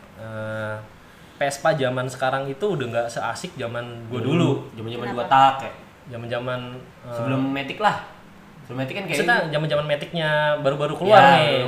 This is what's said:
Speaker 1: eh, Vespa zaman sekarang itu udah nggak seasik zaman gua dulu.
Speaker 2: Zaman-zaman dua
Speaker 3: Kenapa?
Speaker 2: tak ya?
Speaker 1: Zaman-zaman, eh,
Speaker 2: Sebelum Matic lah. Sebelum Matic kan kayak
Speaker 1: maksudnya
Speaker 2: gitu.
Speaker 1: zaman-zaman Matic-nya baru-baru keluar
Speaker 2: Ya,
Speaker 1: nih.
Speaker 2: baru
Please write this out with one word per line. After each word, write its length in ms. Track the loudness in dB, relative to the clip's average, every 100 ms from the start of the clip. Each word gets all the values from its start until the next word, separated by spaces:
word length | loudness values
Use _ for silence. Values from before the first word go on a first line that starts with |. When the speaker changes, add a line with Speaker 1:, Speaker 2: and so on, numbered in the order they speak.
| -20 -18
Speaker 1:
eh, 600 | -14 -10 -8 -8 -8 -10 -12 -20 -20 -20 -20 -4
Vespa 340 | -4 0 0
zaman 340 | 2 0 -2 -4
sekarang 400 | -2 -2 -2 -4
itu 200 | -4 -2
udah 180 | -2 -2
nggak 200 | -2 -4
seasik 460 | -4 -6 -6 -10
zaman 300 | -8 -8 -6 -8 -12 -8
gua 140 | -4
dulu. 500 | 0 2 2 0 -6
Speaker 2:
Zaman-zaman 320 | -12 -10 -8 -6
dua 140 | -6
Speaker 3:
Kenapa? 100 | 4 6 6 4
Speaker 2:
tak 0 |
ya? 80 | -4 -12 -20 -20 -16
Speaker 1:
Zaman-zaman, 500 | -12 -6 -6 -4 -6 -8 -14 -16 -18
eh, 80 | -12
Speaker 2:
Sebelum 300 | -6 -2 0
Matic 340 | 0 -2 -6 -2
lah. 200 | -2 -2 -6 -18 -20 -20 -20 -20
Sebelum 140 | -10 -6
Matic 140 | -6
kan 100 | -6
kayak 100 | -4 0
Speaker 1:
maksudnya 220 | 2 2
Speaker 2:
gitu. 120 | 0
Speaker 1:
zaman-zaman 340 | -2 0 -2 0
Matic-nya 420 | -4 -4 -4 0 2 2 2
baru-baru 340 | 0 0 -2 -2
keluar 220 | 8 10
Speaker 2:
Ya, 120 | 10
Speaker 1:
nih. 60 | 8
Speaker 2:
baru 260 | 6 2